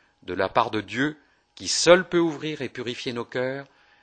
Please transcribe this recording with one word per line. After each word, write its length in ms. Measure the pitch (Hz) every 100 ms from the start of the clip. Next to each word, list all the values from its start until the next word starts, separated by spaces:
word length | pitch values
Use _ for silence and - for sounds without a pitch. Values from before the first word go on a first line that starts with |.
| _ _
de 100 | -
la 140 | 90 95
part 240 | 127 113
de 80 | 107
Dieu, 380 | 92 110 147 151 _ _ _
qui 140 | - 92
seul 400 | - 165 180 180
peut 100 | 175
ouvrir 440 | 170 143 156 151
et 80 | 123
purifier 420 | - 117 120 135
nos 140 | 120 117
cœurs, 420 | 127 127 135 139 _ _ _